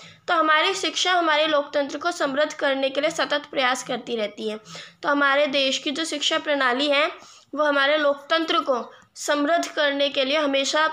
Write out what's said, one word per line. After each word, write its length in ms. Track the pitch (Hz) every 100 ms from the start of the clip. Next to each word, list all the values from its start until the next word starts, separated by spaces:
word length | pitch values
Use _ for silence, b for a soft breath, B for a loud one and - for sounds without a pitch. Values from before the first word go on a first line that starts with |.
| B B -
तो 60 |
हमारी 400 | 339 311 311 349 381
शिक्षा 380 | 330 311 359
हमारे 340 | 359 330 294 311
लोकतंत्र 500 | 294 294 294 277 285
को 140 | 320
समृद्ध 420 | 349 302 269 302
करने 360 | - 294 269 269
के 120 | 277
लिए 80 | 294
सतत 360 | 330 277 294 294
प्रयास 320 | - 254 254
करती 320 | - 247 240 233
रहती 340 | 208 208 220
है। 80 | 214 B B B B
तो 60 | -
हमारे 380 | 285 277 277 294
देश 280 | 277 269 269
की 140 | -
जो 140 | 285 320
शिक्षा 320 | 294 294 320
प्रणाली 480 | 311 285 262 247 294
है, 180 | 277 311 - B B _ 277
वो 80 |
हमारे 340 | 302 285 277 302
लोकतंत्र 600 | 294 285 - 320 320 339
को 240 | 311 247 220 B B -
समृद्ध 480 | - 294 285 339 294
करने 420 | - 294 277 285
के 160 | 277 262
लिए 120 | 302
हमेशा 500 | 294 269 269 302 311